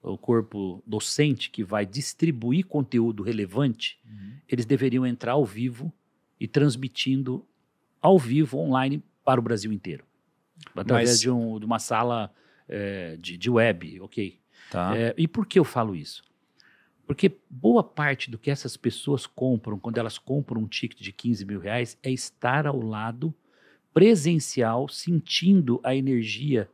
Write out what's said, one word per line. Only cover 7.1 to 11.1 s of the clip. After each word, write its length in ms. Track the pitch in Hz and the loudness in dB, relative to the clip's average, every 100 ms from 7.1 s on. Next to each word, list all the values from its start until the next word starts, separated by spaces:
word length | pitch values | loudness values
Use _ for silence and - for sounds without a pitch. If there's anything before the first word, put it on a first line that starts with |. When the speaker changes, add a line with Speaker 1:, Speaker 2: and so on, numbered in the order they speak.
| 135 131 127 - _ _ _ _ _ | 0 -2 -6 -8 _ _ _ _ _
Speaker 1:
ao 160 | 160 190 | 6 6
vivo, 400 | 123 135 151 135 | 6 2 2 0
online, 440 | 131 131 135 147 - _ | 0 2 2 -2 -8 _
para 160 | - 127 | 2 2
o 20 | |
Brasil 300 | 117 113 107 | 2 -2 -2
inteiro. 320 | 104 92 73 - _ _ _ _ _ - | -6 -6 -12 -14 _ _ _ _ _ -14
Através 360 | - 104 120 120 | -10 2 4 4